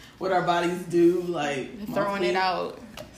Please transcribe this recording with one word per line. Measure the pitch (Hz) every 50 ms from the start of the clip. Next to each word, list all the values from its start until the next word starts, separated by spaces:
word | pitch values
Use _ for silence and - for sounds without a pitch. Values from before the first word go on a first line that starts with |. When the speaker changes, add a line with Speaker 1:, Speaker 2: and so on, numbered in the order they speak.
| - - - -
Speaker 1:
what | 175 190
our | 190 175 160
bodies | 170 175 175 170 170 180 180 - 165
do, | 170 175 170 170 180 175 175
like, | 175 170 151 147 143 143 131 123 - - 202 208
Speaker 2:
Throwing | - - 202 202 202
Speaker 1:
monthly. | 202 196 180 180
Speaker 2:
it | 180
out. | 185 190 185 180 175 175 165 - - - - - - - - -